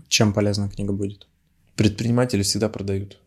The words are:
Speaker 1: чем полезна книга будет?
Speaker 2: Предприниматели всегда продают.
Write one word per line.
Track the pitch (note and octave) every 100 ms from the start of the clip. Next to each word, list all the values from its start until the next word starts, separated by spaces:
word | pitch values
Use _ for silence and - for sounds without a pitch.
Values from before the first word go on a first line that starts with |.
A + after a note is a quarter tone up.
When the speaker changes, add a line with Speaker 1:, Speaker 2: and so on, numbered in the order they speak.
| -
Speaker 1:
чем | - G#2+
полезна | G#2 G#2 G2+ G2+
книга | - G2+
будет? | G2+ G2 G2+ _ _ _ _ _
Speaker 2:
Предприниматели | - G#2+ G2+ A#2 A#2+ B2 G2+
всегда | F#2+ G2+ G#2+
продают. | - G2 G2 G2+ -